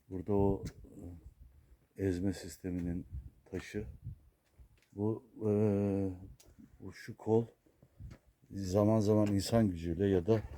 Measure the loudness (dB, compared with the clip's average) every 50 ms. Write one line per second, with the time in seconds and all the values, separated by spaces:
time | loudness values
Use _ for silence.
0 | _ -10 -10 -8 -2 0 2 4 4 4 2 0 -4 -10 -14 -16 -20 -20 -18 -16
1 | -16 -16 -16 -16 -18 -20 -20 _ -20 -20 -20 -20 _ _ -20 _ _ _ _ -4
2 | -2 -2 0 0 -2 -2 -4 -4 -8 -14 -14 -10 -8 -6 -4 -4 -2 -4 -4 -4
3 | -6 -8 -12 -12 -12 -14 -18 _ _ _ -10 -10 -10 -8 -8 -8 -8 -8 -12 -14
4 | -14 -14 -14 -14 _ _ _ _ _ _ _ -20 -20 -20 _ _ _ _ _ -2
5 | 0 0 0 -2 -6 _ -12 -4 0 2 2 4 4 4 4 2 2 2 0 0
6 | -2 -2 -4 -8 -12 -16 -20 -20 -20 -20 -20 -20 -20 -20 -20 -18 -18 -16 -16 -16
7 | -16 -16 -16 -8 0 2 2 2 2 0 -6 _ _ _ _ _ -20 _ _ -18
8 | -18 -18 -18 -20 _ _ _ _ _ _ -10 -8 -4 0 2 4 4 6 4 4
9 | 4 4 4 4 4 4 2 0 0 2 2 4 4 4 0 -2 -4 -4 0 0
10 | 2 4 4 4 4 4 2 2 0 -4 -10